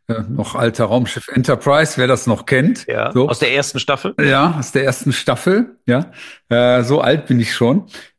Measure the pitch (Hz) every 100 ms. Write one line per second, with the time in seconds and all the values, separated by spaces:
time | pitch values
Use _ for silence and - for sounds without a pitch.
0 | - 113 107 135 104 - 117 110 110 120
1 | 120 - - 131 123 123 - 147 156 -
2 | 127 127 - 107 - 131 160 247 - -
3 | - 120 135 - 131 135 139 131 - 139
4 | 190 - 143 135 156 156 120 135 135 127
5 | - 120 - 127 - 196 240 - - 123
6 | 175 - - - _ 117 123 123 117 139
7 | - 151 - 123 113 - 120 170 - -
8 | -